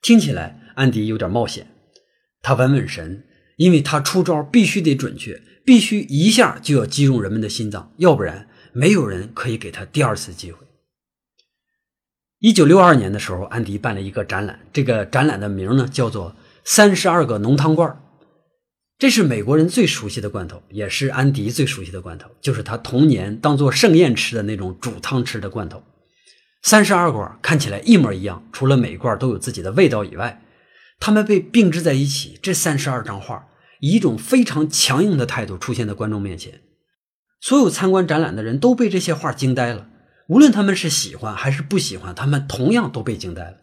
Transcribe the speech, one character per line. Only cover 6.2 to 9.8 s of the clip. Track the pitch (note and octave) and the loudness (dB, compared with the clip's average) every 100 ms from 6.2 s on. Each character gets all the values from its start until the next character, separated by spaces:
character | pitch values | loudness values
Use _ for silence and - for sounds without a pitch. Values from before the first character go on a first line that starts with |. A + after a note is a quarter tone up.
| F#3+ | 2
下 | A#3 F#3+ - | 4 2 0
就 | - C#3 | 0 0
要 | A2 | 0
击 | - C#3 | 0 2
中 | B2 | 2
人 | G2 | -2
们 | G#2+ | -4
的 | G#2+ | -4
心 | - G#2+ | -6 -8
脏， | G2+ - - | -8 -14 2
要 | F3 C#3 | 2 4
不 | |
然 | F#2 D#2+ - _ _ | 0 -8 -20 _ _
没 | A#2+ D#3 | 0 2
有 | G3+ A2+ | 2 0
人 | F#2 A#2 | -6 -10
可 | - B2+ | -10 -8
以 | A2 | -8
给 | F#2+ | -10
他 | - | -14